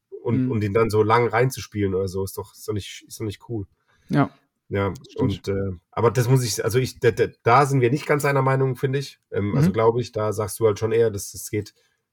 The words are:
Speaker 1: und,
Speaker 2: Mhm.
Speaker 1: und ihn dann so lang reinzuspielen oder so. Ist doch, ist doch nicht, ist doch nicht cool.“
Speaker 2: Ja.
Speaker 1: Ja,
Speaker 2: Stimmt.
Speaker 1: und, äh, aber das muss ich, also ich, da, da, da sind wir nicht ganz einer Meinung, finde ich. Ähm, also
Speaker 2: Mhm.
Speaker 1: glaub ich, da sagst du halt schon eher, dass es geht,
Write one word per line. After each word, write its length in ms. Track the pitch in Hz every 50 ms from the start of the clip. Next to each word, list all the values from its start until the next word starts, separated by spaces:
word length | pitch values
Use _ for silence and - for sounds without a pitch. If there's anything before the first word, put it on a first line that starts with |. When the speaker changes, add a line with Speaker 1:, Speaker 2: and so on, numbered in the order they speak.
| _ _ - - -
Speaker 1:
und, 220 | 120 117 135 127
Speaker 2:
Mhm. 60 | 127
Speaker 1:
und 120 | 120 110 104
ihn 120 | 104 98
dann 160 | 113 113 -
so 120 | 101 107 107
lang 260 | 104 113 120 120 110
reinzuspielen 640 | 107 113 123 131 - - - - - 104 101 98 95
oder 140 | 90 98 95
so. 140 | 87 95 98
Ist 120 | 95 -
doch, 160 | - 95 - _
ist 140 | - - -
doch 60 | 107
nicht, 320 | 101 - - - - - _
ist 100 | - -
doch 40 | 113
nicht 160 | 107 95 - - -
cool.“ 160 | 120 107 98 - _ _ _ _ _ _ _ _
Speaker 2:
Ja. 180 | - 147 139 - - _ _ _ _ _ _ _
Speaker 1:
Ja, 240 | - 101 98 98 87 - - -
Speaker 2:
Stimmt. 380 | - - 123 131 98 90 - -
Speaker 1:
und, 0 |
äh, 280 | 98 98 98 98 92 87 _ _ _
aber 180 | - 107 117
das 180 | 104 127 120 117
muss 160 | 135 131 127
ich, 180 | 110 98 - -
also 160 | 117 98 127
ich, 220 | 131 120 - -
da, 100 | - 117
da, 140 | 104 120 113 90 - _ _
da 220 | 117 117 135 143
sind 160 | 135 139 135
wir 100 | 120 117
nicht 140 | 147 151 -
ganz 200 | - 151 147 143
einer 160 | 143 139 139 135
Meinung, 340 | 131 135 131 135 131 123
finde 220 | - - 139 131 143
ich. 200 | 135 - - _ _ _ -
Ähm, 240 | 101 101 101 -
also 140 | 135 147 180
Speaker 2:
Mhm. 20 | 190
Speaker 1:
glaub 260 | 110 110 117 113 123
ich, 140 | 117 - -
da 200 | 110 107 107 98
sagst 260 | 104 107 98 - -
du 60 | 113
halt 120 | 110 101 -
schon 140 | 113 110 110
eher, 180 | 117 117 113
dass 220 | 101 101 - - -
es 180 | 98 - -
geht, 220 | - 104 104 - _ _ _ _ _ _ _ _